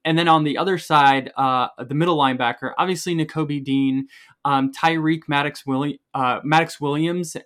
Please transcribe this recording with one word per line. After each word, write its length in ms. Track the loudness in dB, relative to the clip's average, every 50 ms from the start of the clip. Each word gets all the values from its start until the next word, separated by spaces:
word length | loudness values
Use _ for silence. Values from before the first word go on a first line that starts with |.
| -2
and 120 | 0 0
then 100 | 2 4
on 160 | 4 4 4 4
the 140 | 0 -2
other 200 | -2 -2 -2 -2
side, 540 | -2 0 2 4 6 6 6 4 4 0 -4 -4
uh, 320 | -2 0 0 2 0 0 -2 -6
the 180 | -10 -8 -4 -2
middle 220 | 0 2 2 2
linebacker, 560 | 2 2 2 2 0 0 -2 -2 -4 -8 -6 -2
obviously 380 | -2 -2 -2 -2 -4 -4 -4 -2
Nakobe 480 | -2 -4 -4 -4 -4 -4 -4 -4 -6 -2
Dean, 440 | 0 0 2 2 2 0 -2 -4 -6 -12 -20 -20 -20 _ _ -2
um, 260 | 0 2 2 0 0
Tyreek 500 | -2 0 0 0 2 2 0 0 0 -2 -2
Maddox 380 | -2 -2 0 -2 -2 -6 -8 -6
Willi-, 340 | -4 -2 -2 -2 -4 -6 -8 _ _ -6
uh, 260 | -2 -2 -2 -2 -2 0
Maddox 360 | 2 2 2 2 0 -4 -6
Williams, 540 | -4 -4 -2 -2 -2 -2 -2 -4 -6 -8 -10 -12 -8